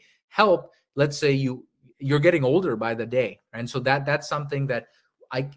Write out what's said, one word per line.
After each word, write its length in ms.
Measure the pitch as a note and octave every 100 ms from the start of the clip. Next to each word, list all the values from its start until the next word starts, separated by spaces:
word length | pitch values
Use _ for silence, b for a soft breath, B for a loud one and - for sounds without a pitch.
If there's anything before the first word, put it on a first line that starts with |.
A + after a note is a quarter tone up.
| b b _
help, 420 | - G#3 E3+ - B B
let's 220 | C#3 D3 C#3+
say 160 | D3
you, 340 | C3+ C3 B2+ - _ _ -
you're 200 | C#3 D3
getting 260 | E3+ E3+
older 320 | B2+ E3+ F3+ A2
by 160 | A2+
the 140 | A2+ A2+
day. 340 | B2 A2 - _
And 160 | A2+ A#2+
so 100 | C3
that, 240 | B2 C#3
that's 240 | C#3 D3 -
something 380 | D3 C#3+ C#3+ C3
that 220 | A#2 - b b _ -
I, 160 | C3 C#3